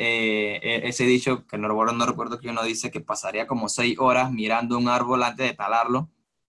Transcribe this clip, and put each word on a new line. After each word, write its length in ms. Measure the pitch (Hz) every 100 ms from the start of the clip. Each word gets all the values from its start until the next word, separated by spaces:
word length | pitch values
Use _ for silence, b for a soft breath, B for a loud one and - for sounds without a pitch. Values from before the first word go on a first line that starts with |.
eh, 580 | 117 117 113 107 104 104
e-, 240 | 113 117 123
ese 160 | 123
dicho, 420 | 127 123 131 127 -
que 120 | 107
no 100 | 107
recuerdo, 260 | 107 113
no 120 | 117 120
recuerdo 340 | 117 117 120
que 80 | 120
uno 160 | 117
dice 260 | 113 113 123
que 120 | 113
pasaría 460 | - 107 95 104 117
como 200 | 123 107
seis 300 | - 120 98
horas 320 | 131 123 131
mirando 460 | 117 107 117 120 120
un 100 | 123
árbol 360 | 123 123 127
antes 220 | 120 110 127
de 80 |
talarlo. 460 | - 101 117 117 127
O 100 | 160 _ _ _ _